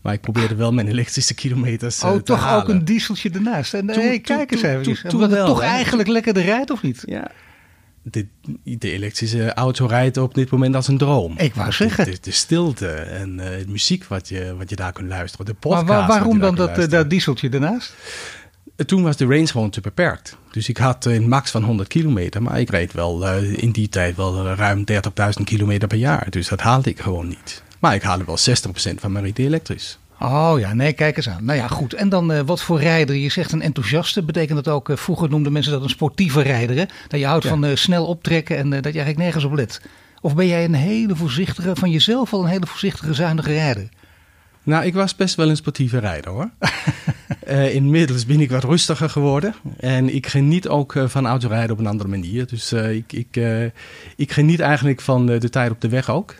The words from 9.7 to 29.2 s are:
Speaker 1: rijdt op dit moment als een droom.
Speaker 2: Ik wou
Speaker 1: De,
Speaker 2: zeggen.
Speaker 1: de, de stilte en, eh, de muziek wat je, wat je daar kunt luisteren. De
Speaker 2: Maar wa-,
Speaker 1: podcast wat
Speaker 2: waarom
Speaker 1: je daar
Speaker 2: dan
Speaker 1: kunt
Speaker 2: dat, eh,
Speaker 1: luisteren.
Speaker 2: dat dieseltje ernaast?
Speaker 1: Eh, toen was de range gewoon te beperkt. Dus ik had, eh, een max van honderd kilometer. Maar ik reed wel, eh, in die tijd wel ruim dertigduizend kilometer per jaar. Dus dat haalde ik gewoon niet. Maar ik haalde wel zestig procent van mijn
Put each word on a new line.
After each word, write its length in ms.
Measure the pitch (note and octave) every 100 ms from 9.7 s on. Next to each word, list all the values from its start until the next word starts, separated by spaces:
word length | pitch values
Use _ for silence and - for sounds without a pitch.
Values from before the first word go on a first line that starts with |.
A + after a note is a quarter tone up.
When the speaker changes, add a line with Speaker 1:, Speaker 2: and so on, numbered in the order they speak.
| B2 B2+
Speaker 1:
rijdt 300 | A#2+ C3 C3
op 180 | B2+
dit 160 | - B2+
moment 240 | C3 C3
als 140 | C3 B2+
een 100 | C#3
droom. 360 | C#3 C#3+ E2+ D#2+
Speaker 2:
Ik 180 | B2+
wou 120 | G#2+ G#2+
Speaker 1:
De, 60 |
Speaker 2:
zeggen. 300 | G#2+ G#3+ -
Speaker 1:
de, 140 | D3+ F#2
de 100 | -
stilte 580 | - - E3 F3 A#2 F#2+
en, 520 | D#2 E2+ F2+ G2 F#2
eh, 180 | F#2 F#2
de 60 | F#2+
muziek 360 | G2+ - F#3
wat 240 | - F#2+ -
je, 260 | F#2+ F#2 F#2
wat 120 | F#2
je 60 | F#2+
daar 160 | F#2
kunt 160 | F2 F#2
luisteren. 380 | F#2 F2+ - G2
De 80 | G#2+
Speaker 2:
Maar 100 | D3
wa-, 60 | E3+
Speaker 1:
podcast 200 | E3 G#3 F#3
wat 20 | G#3+
Speaker 2:
waarom 160 | G3+
Speaker 1:
je 60 | G#3+
daar 80 | F#3+
Speaker 2:
dan 100 | F3+
Speaker 1:
kunt 20 |
Speaker 2:
dat, 100 | F3
eh, 80 | E3+
Speaker 1:
luisteren. 240 | E3+ E3+
Speaker 2:
dat 80 | D3+
dieseltje 380 | F3+ D#3+ B2+ C3+
ernaast? 460 | C3+ D3 A#3+ - - - - - - - _ - -
Speaker 1:
Eh, 100 | D3+
toen 160 | F#3+
was 140 | F3 D3
de 80 |
range 220 | B2+ C#3+ D#3+
gewoon 240 | B2+ G#2+
te 100 | G#2
beperkt. 560 | G#2 - F3 - - - -
Dus 160 | - G#2+
ik 80 | A#2+
had, 300 | C3 B2+ B2+
eh, 80 |
een 140 | A#2 A#2
max 220 | C3 -
van 120 | A#2
honderd 260 | G#2+ A2 F#2+
kilometer. 540 | E3 D#3+ A2+ F2+ G2+
Maar 180 | A#2+ A#2+
ik 100 | B2
reed 220 | F#2 F2+
wel, 340 | E2+ E2+ E2+ F#2+
eh, 360 | F#2+ G2+ G#2
in 80 | A#2+
die 180 | A2 G#2+
tijd 280 | - F2 F2
wel 300 | F#2+ F#2 F#2+
ruim 380 | F#2+ G#2 G2+
dertigduizend 600 | G#2 G#2 G2 - G#2 G2+
kilometer 440 | G2+ G#2+ G#2 G2+ G2+
per 100 | A2
jaar. 280 | B2+ D#3 -
Dus 180 | F2+ E2+
dat 120 | G2
haalde 300 | - B2+ C3
ik 100 | -
gewoon 280 | - F2+ E2+
niet. 340 | D#2+ - - - -
Maar 160 | E3+
ik 80 | G2
haalde 220 | G#2 F2+
wel 140 | F2 E2
zestig 320 | - B2 -
procent 300 | F2+ - -
van 120 | G#2
mijn 120 | G2